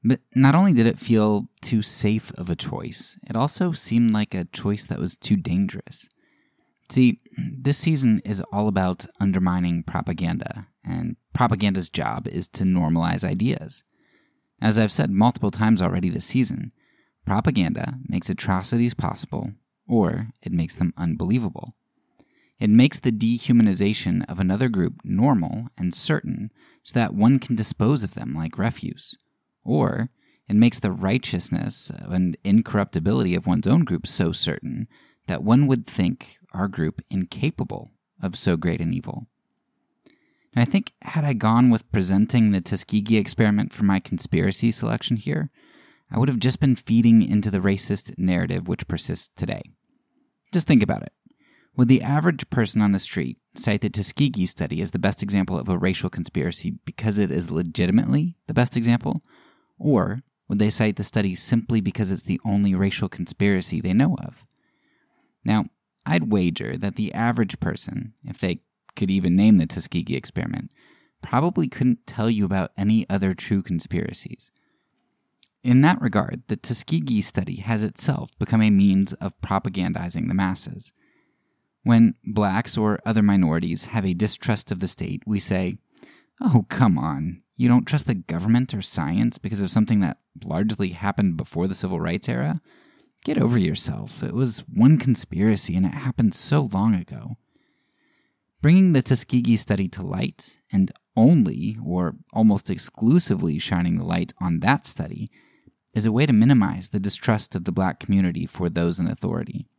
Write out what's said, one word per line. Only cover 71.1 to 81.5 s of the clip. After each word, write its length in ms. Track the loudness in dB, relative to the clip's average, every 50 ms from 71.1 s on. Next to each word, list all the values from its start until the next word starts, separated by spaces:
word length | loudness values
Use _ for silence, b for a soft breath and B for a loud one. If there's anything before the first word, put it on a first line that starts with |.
| b b -10
probably 440 | -2 -2 0 0 0 0 0 -2
couldn't 380 | -2 -2 0 2 2 2 0 _
tell 240 | -14 -6 -2 0 0
you 160 | 2 2 0
about 280 | 0 0 0 -2 -2 _
any 320 | -4 0 2 2 2 2 _
other 240 | -2 0 0 0 -2
true 300 | -4 -2 -2 -2 -2 0
conspiracies. 880 | -2 -4 -4 -4 -4 -6 -4 -4 -4 -8 -10 -12 -12 -16 _ -18 -20 _ _ _ _ _ _ _ _ _ _ _ _ _ _ _ _ _ _ -20 _ _ _ _
In 180 | 4 6 6
that 180 | 6 6 4 2
regard, 440 | -2 -2 0 0 -2 -2 -8 -12 -6
the 120 | -8 -8
Tuskegee 640 | -6 -6 -8 -8 -8 -4 -4 -4 -2 -2 0 0 -2
study 340 | -2 -2 -2 -4 -4 -4 -8
has 260 | -10 -6 -4 -2 -2
itself 560 | -2 -4 -4 -4 -2 -2 -2 -4 -6 -12 _
become 240 | _ -4 0 2 2
a 80 | 4 6
means 440 | 6 6 6 6 6 4 2 0 -4
of 280 | -8 -10 -10 -10 _
propagandizing 840 | -6 -2 -2 -2 -2 -4 -6 -4 -4 -4 -4 -6 -6 -6 -6 -6 -4
the 80 | -2 -2
masses. 580 | 0 0 -2 -2 -4 -8 -10 -12 -14 -16 -16 _ _ _ _ _ _ _ _ _ _ _ _